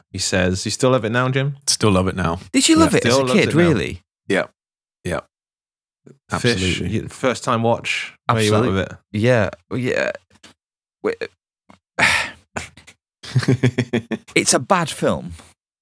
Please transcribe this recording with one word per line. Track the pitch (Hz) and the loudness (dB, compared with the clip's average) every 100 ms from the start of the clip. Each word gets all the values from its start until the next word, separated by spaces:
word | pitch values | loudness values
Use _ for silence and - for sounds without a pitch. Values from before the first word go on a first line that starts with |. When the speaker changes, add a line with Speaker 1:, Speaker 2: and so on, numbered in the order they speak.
| _ | _
Speaker 1:
he | 95 | -8
says. | - 95 92 92 110 | -2 0 0 -2 -4
You | |
still | - 131 | 0 2
love | 127 107 | 2 0
it | |
now, | 123 127 | 0 0
Jim? | 135 139 139 - | -2 -4 -4 -4
Speaker 2:
Still | - 110 | 0 2
love | 92 92 | 2 0
it | 92 | -2
now. | 85 82 - | -4 -4 -4
Speaker 3:
Did | 269 294 | 0 4
you | 320 | 4
love | 320 | 4
Speaker 2:
Yeah. | 180 | 4
Speaker 3:
it | 117 | 4
as | |
Speaker 1:
Still | 135 127 | 2 4
Speaker 3:
a | |
Speaker 1:
loves | 202 | 2
Speaker 3:
kid, | 135 | 2
Speaker 1:
it | 147 | 4
now. | 175 | 2
Speaker 3:
really? | 117 69 85 _ _ - | 2 -2 -8 _ _ -4
Speaker 2:
Yeah. | 95 - _ _ _ _ _ | -2 -2 _ _ _ _ _
Yeah. | 90 76 - _ _ _ _ _ _ _ - - _ 92 | -6 -6 -8 _ _ _ _ _ _ _ -20 -20 _ -2
Speaker 1:
Fish, | 120 101 | 0 0
Speaker 2:
Absolutely. | 92 - 87 110 | 0 -2 -4 -4
Speaker 1:
y-, | - | -6
first | - 131 110 | -4 -2 -2
time | - 117 | -2 0
watch. | 117 117 - - - - - | 0 0 -2 -6 -8 -6 -2
Where | 113 | 2
you | 107 | 4
at | 104 | 4
Speaker 3:
Absolutely. | 123 95 | 2 0
Speaker 1:
with | - | -2
it? | - _ | -8 _
Speaker 3:
Yeah. | 104 117 120 98 - _ | -2 2 2 0 -4 _
Well, | 117 | -6
yeah. | 123 - 65 - _ _ - _ _ _ _ _ | -2 -2 -2 -6 _ _ -20 _ _ _ _ _
Wait, | 101 - - _ _ _ _ - _ - | -6 -6 -8 _ _ _ _ -20 _ -2
<sighs> | - - - - _ - - - - - _ _ | 0 0 -4 -12 _ -14 -14 -18 -20 -20 _ _
Speaker 2:
<laughs> | - 127 - 127 127 - 123 117 - 107 - - | -6 -2 0 2 2 0 -2 -4 -4 -10 -4 -2
Speaker 3:
it's | - | 0
a | 165 | 0
bad | 123 185 156 | 2 0 0
film. | - 143 76 78 85 - _ _ _ | -2 -2 -2 -6 -16 -20 _ _ _